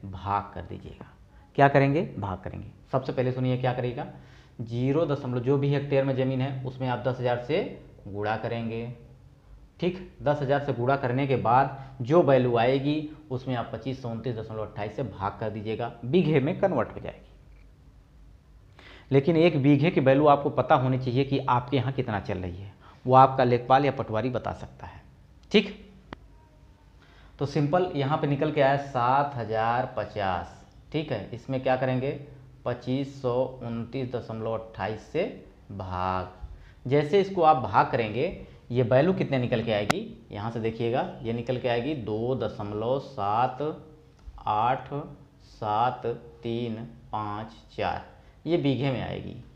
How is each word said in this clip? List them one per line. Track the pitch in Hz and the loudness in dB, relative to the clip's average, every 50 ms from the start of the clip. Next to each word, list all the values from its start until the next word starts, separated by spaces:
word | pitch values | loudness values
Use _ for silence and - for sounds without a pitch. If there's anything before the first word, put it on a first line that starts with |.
| - | -12
भाग | 98 92 90 87 101 101 101 98 - - | -12 -14 -10 -4 -2 -2 -2 -2 -4 -12
कर | 90 87 | -12 -12
दीजिएगा। | - 95 92 - - - - - - - - - - - - - - _ | -12 -12 -14 -14 -16 -16 -16 -18 -20 -20 -20 -20 -20 -20 -20 -20 -6 _
क्या | - 139 | 6 6
करेंगे? | 139 143 143 139 139 139 160 202 226 - | 6 8 6 4 4 2 0 -2 -2 -6
भाग | - 101 98 92 92 | -6 -6 -6 -6 -6
करेंगे। | - - - 92 92 101 - - - - | -8 -12 -12 -12 -14 -14 -18 -20 -10 -2
सबसे | - 135 127 - | -2 -2 -2 -2
पहले | 139 135 123 127 | -2 0 0 0
सुनिए | 127 131 127 127 127 | 0 0 0 0 0
क्या | 123 131 127 123 | 0 0 -2 -2
करिएगा, | 127 147 123 117 135 165 190 - - - - - - - - - - | -2 -4 -4 -4 -6 -10 -10 -12 -18 -20 -20 -20 -20 -20 -20 -12 -12
ज़ीरो | 117 113 117 120 127 135 139 160 170 | -10 -6 -4 -2 0 2 2 2 2
दशमलव, | 151 143 123 - 127 123 123 | 0 0 -4 -2 -4 -4 -2
जो | 113 127 143 | 2 2 2
भी | 143 139 143 | 2 2 2
hectare | 143 139 143 - 147 135 135 | 0 0 0 2 2 2 2
में | 139 131 | 2 0
ज़मीन | 123 131 131 135 127 | 0 0 0 0 0
है, | 127 139 131 - - | -2 -2 -4 -6 -8
उसमें | 127 - - 131 | -8 -8 -4 -2
आप | 127 123 117 - | -2 -2 -2 -2
दस | 135 123 127 | -2 -2 0
हज़ार | 123 123 123 120 - | 0 0 0 0 -2
से | - 151 190 240 - - - - - - - - | -2 -2 -2 -2 -4 -8 -14 -18 -20 -20 -18 -14
गुणा | 101 98 101 104 104 110 | -10 -8 -4 -2 -2 -2
करेंगे। | 113 117 120 120 117 117 113 113 113 117 120 123 - - - - - - - - - - - - - - - _ - | -2 -2 -4 -4 -4 -4 -6 -6 -6 -8 -8 -12 -14 -18 -20 -20 -20 -20 -20 -20 -20 -20 -20 -20 -20 -20 -20 _ -4
ठीक, | 165 180 185 - - - - - | -2 -2 -2 -4 -12 -16 -16 -4
दस | 117 135 147 147 | 0 0 0 0
हज़ार | 147 127 143 143 143 | 2 0 0 0 0
से | - 131 | -2 -2
गुणा | 117 120 127 139 | 0 2 2 2
करने | 135 131 123 123 131 143 | 2 2 0 0 0 2
के | 135 131 | 2 0
बाद | 113 95 110 120 131 143 139 - - - - - - | 2 4 4 6 6 4 2 -2 -10 -14 -16 -10 -10
जो | 120 113 151 175 160 | 0 4 6 6 8
value | 139 135 127 123 123 120 | 8 6 6 6 4 4
आएगी, | 113 117 127 135 139 135 147 151 156 151 - - - - - | 4 4 4 2 2 2 0 -2 -2 -4 -6 -12 -16 -12 -8
उसमें | 131 123 - 139 127 | -8 -8 -4 -4 -4
आप | 120 110 - - | -4 -4 -6 -8
पच्चीस | 113 - 135 131 131 | -8 -6 -8 -8 -6
सौ | - 117 | -6 -8
उनतीस | 113 113 113 131 113 | -8 -4 -4 -4 -6
दशमलव | 110 107 - 110 110 | -6 -8 -8 -8 -8
अट्ठाईस | 107 104 - - 104 110 - | -8 -8 -6 -6 -6 -6 -4
से | - 135 | -6 -6
भाग | 98 - - 95 101 - - | -6 -6 -4 -4 -4 -4 -2
कर | 117 107 | -6 -4
दीजिएगा, | 101 110 101 110 110 - 117 117 - - - | -4 -4 -4 -4 -4 -4 -4 -6 -6 -10 -6
बीघे | 120 143 185 170 151 160 143 | 2 2 4 4 6 4 4
में | 127 147 185 - | 2 2 0 0
कन्वर्ट | - 196 170 123 101 - | 0 2 2 0 0 -2
हो | - - | -4 -12
जाएगी। | - - - - - - - - - - - - - - - - - - - - - _ - - - - - - _ - - - - - - - - - - - - - | -12 -12 -12 -14 -20 -20 -20 -20 -20 -20 -20 -20 -20 -20 -20 -20 -20 -20 -20 -20 -20 _ -20 -20 -20 -20 -20 -20 _ -20 -20 -20 -20 -20 -20 -20 -20 -20 -20 -20 -6 2
लेकिन | 131 139 139 180 165 | 2 4 4 4 4
एक | 160 165 175 156 147 127 | 6 6 6 4 4 6
बीघे | 143 147 143 143 175 | 6 6 6 6 4
की | 180 175 | 2 4
value | 131 131 135 143 151 | 6 6 6 8 8
आपको | 147 143 143 147 151 | 6 6 6 4 -2
पता | 127 135 123 - 160 | 0 0 4 4 4
होनी | 139 127 131 131 127 | 4 4 2 0 0
चाहिए | 131 127 117 131 139 | -2 0 0 0 2
कि | 131 139 135 | 2 0 -2
आपके | - 127 123 120 - - 147 | 2 2 2 2 2 0 -2
यहाँ | 131 110 135 127 | 0 0 0 -2
कितना | - 127 - 107 101 | -2 -2 -2 -2 -4
चल | 95 - 101 | -2 -4 -4
रही | 92 90 90 87 | -4 -4 -6 -8
है, | 92 98 98 - - - - - - - | -10 -12 -16 -16 -20 -20 -20 -20 -8 0
वो | 127 127 | 6 10
आपका | 131 135 135 135 - 127 | 10 10 8 6 2 4
लेखपाल | 123 120 120 123 - 131 139 143 | 4 4 2 4 4 4 4 4
या | 139 127 | 2 0
पटवारी | - 110 - 107 110 113 131 | -2 -6 -2 -2 -2 -2 -2
बता | 123 110 - - 87 | -4 -4 -4 -6 -8
सकता | - - - - - - | -8 -12 -16 -16 -16 -18
है। | - - - - - - - - - - - - - | -16 -16 -20 -20 -20 -20 -20 -20 -20 -20 -20 -10 2
ठीक, | - 214 220 - - - - - - - - - - - - - - - - - - - - - - _ - - - - - - - - - - - - | 2 2 2 2 -10 -14 -18 -20 -20 -20 -20 -20 -20 -20 -20 -20 -20 -20 -20 -20 -20 -20 -20 -20 -20 _ -20 -20 -20 -20 -20 -20 -20 -20 -20 -20 -8 -6
तो | 143 | -6
सिंपल | 139 - 160 143 143 180 180 180 180 - | -2 0 0 2 4 4 2 2 2 0
यहाँ | 143 135 135 156 | -2 0 0 0
पे | 156 156 | 0 2
निकल | 143 143 131 156 156 | 0 0 0 0 0
के | 147 151 | 2 4
आया | 135 135 139 139 | 4 4 4 2
सात | - - - 127 120 123 131 139 147 135 131 | -2 -4 -2 0 2 4 4 4 2 0 -2
हज़ार | 123 117 104 110 110 110 117 120 123 131 127 - | -6 -4 -2 0 0 2 2 2 0 -2 -2 -4
पचास। | 113 104 - - 107 98 95 92 85 87 - - - - - - - - - | -6 -6 -4 -4 -2 -2 0 0 -2 -4 -8 -14 -20 -20 -20 -20 -20 -18 -6
ठीक | - 151 160 - | -6 -6 -4 -4
है, | 131 104 95 - | -6 -6 -6 -8
इसमें | - 120 - - 135 131 | -12 -12 -8 -6 -6 -2
क्या | 131 135 127 | 0 0 0
करेंगे, | 131 135 127 127 127 131 139 156 - - - - - - - - - - | 2 2 0 0 0 -2 -2 -6 -6 -12 -16 -18 -20 -20 -20 -20 -8 -6
पच्चीस | 123 120 - - 123 127 135 139 135 - - | -6 -6 -4 -2 -2 -2 -2 -2 -4 -8 -4
सौ | - 127 120 127 131 127 - - 120 | -2 0 0 2 0 -2 -4 -10 -8
उनतीस | 117 117 117 117 117 - 135 131 120 | -6 -6 -6 -6 -6 -6 -6 -6 -4
दशमलव | 123 117 110 - 113 110 110 110 113 | -6 -8 -6 -6 -8 -6 -4 -4 -4
अट्ठाईस | 110 - - - - 95 104 110 107 - | -4 -6 -10 -8 -6 -4 -4 -4 -8 -12
से | - - 156 190 269 - - - - - - - - 104 | -6 -4 -2 -2 -2 -6 -14 -18 -20 -20 -20 -18 -14 -12
भाग। | 98 95 92 90 90 92 92 92 92 90 - - - - - - - - - - - - 123 | -10 -8 -6 -4 -2 0 0 0 -2 -4 -6 -10 -14 -14 -14 -14 -18 -20 -20 -20 -12 -2 2
जैसे | 135 147 151 147 202 202 | 2 2 2 4 2 2
इसको | 185 190 196 185 160 | 2 2 0 4 6
आप | 156 156 - | 6 6 4
भाग | 117 101 101 123 151 - | 2 2 2 2 2 4
करेंगे, | - 120 113 107 104 117 147 185 196 - - - - - - - | 2 0 0 0 -2 -2 -2 -4 -4 -10 -16 -18 -20 -20 -12 -2
ये | 120 123 127 | 0 0 2
वैल्यू | 107 127 131 147 180 185 | 4 6 6 6 4 2
कितने | 185 156 - 139 131 | 0 0 0 0 0
निकल | 123 117 123 113 110 | 0 0 0 0 0
के | 117 | 0
आएगी, | 107 101 107 101 - 190 226 - - - - - | 0 0 0 -2 -4 -6 -6 -10 -14 -18 -18 -14
यहाँ | 101 101 101 117 | -10 -8 -8 -6
से | 113 120 | -6 -4
देखिएगा, | 107 113 110 - 120 117 120 139 175 190 - - | -4 -4 -4 -2 -2 -2 0 -2 -2 -4 -8 -8
ये | 135 113 113 | -6 -6 -6
निकल | 120 120 - 127 | -4 -4 -4 -6
के | 120 - | -2 0
आएगी | 123 120 120 117 143 160 | 0 0 0 -2 -4 -6
दो | 139 110 107 107 110 117 123 135 | -6 -4 -4 -4 -4 -2 -2 -2
दशमलव | 113 113 101 - - 104 101 104 104 110 117 131 139 | -2 -4 -6 -6 -6 -8 -6 -6 -4 -2 -2 -2 -2
सात | 135 - - - 98 101 104 117 123 131 - - 143 151 170 190 - - - - - - - - - - - - | -4 -8 -8 -4 -2 0 2 2 0 0 -2 -4 -6 -6 -6 -8 -16 -20 -20 -20 -20 -20 -20 -20 -20 -18 -18 -10
आठ | - - 107 107 113 120 135 135 131 - 143 143 160 190 - - - _ _ _ - - | -4 -2 0 2 2 2 0 -2 -4 -8 -8 -8 -8 -10 -16 -20 -20 _ _ _ -20 -20
सात | - - 113 107 104 107 117 123 127 - - 117 117 117 - - - - - | -14 -8 -4 -2 0 2 0 0 -2 -2 -6 -6 -6 -6 -10 -20 -20 -10 -8
तीन | 120 117 117 120 117 110 110 117 - - - - - | -6 -4 -4 -4 -4 -6 -8 -10 -14 -16 -20 -14 -8
पाँच | - 110 107 104 104 107 113 110 - - - - - | -6 -6 -6 -6 -6 -8 -10 -12 -14 -20 -20 -14 -6
चार, | - 101 87 82 - - - - - - - - - _ | -4 -2 -2 -2 -4 -8 -14 -20 -20 -20 -20 -20 -12 _
ये | 147 165 | 0 0
बीघे | 170 139 143 131 117 135 139 | 2 2 2 0 2 0 -2
में | 131 107 | -2 -2
आएगी। | 92 90 92 95 92 92 90 - - - - | -4 -6 -6 -8 -8 -10 -12 -14 -18 -20 -20